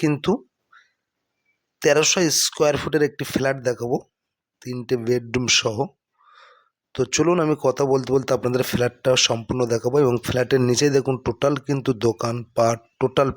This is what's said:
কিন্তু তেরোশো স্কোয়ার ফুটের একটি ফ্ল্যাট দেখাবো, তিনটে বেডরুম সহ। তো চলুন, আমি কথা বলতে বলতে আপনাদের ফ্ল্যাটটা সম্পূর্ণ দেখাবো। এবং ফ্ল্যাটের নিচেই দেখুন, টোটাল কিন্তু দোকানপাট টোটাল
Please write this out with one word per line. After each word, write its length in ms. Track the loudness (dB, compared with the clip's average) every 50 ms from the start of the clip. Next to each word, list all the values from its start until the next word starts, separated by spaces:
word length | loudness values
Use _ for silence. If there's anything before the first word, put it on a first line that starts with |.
কিন্তু 300 | -2 -2 -2 0 0 -2 -2 -2 -4 _ _ _ _ _ _ -20 _ _ _ _ _ _ _ _ _ _ _ _ _ _ _ _ _ _ _ _
তেরোশো 380 | 2 2 4 4 4 2 2 2 2 2 2
স্কোয়ার 380 | 0 -2 -2 0 0 2 2 2
ফুটের 260 | 0 -2 0 0 2 2
একটি 200 | 0 -2 -4 -6
ফ্ল্যাট 320 | -4 -2 -2 0 -2 -2 -2 -2
দেখাবো, 320 | -4 -4 -4 -4 -4 -4 -4 -4 _ _ _ _ _ _ _ _ _ _ _
তিনটে 320 | -12 -10 -10 -8 -4 -2 -2 -2 0
বেডরুম 420 | 0 -2 -2 -2 -2 -4 -2 0 0 0 0
সহ। 180 | 0 0 -2 -4 -4 -6 -8 _ _ _ _ _ _ _ -20 -20 -20 -20 _ _ _ _ _ _ _ _ -6
তো 60 | -4 -4 -2 0
চলুন, 220 | 0 2 2 2 2 2
আমি 100 | 0 0 0 0
কথা 180 | 0 0 2 2
বলতে 240 | 2 2 0 0 0
বলতে 200 | 0 0 0 -2 -4
আপনাদের 300 | -2 0 0 0 0 0 0
ফ্ল্যাটটা 400 | 0 0 0 -2 -2 _ 0 2 2 2 2
সম্পূর্ণ 340 | 0 0 -2 -4 -4 -4 -2 -2 0 -2
দেখাবো। 220 | -2 -2 0 2 2
এবং 160 | 4 4 2 0 -2
ফ্ল্যাটের 360 | -2 -2 -2 0 0 2 2 2 2
নিচেই 220 | 2 2 2 2 2
দেখুন, 180 | 2 2 0 -2 -4 -4
টোটাল 300 | -6 -4 -2 -2 -2 -2 -2 -4
কিন্তু 220 | -4 -4 -2 -2 -2 -2 0 0
দোকানপাট 720 | -2 -2 -2 -4 -6 -6 -8 -10 -6 -2 0 0 0 0 -2 -8 _ _
টোটাল 300 | -4 -4 -2 0 0 0 0 0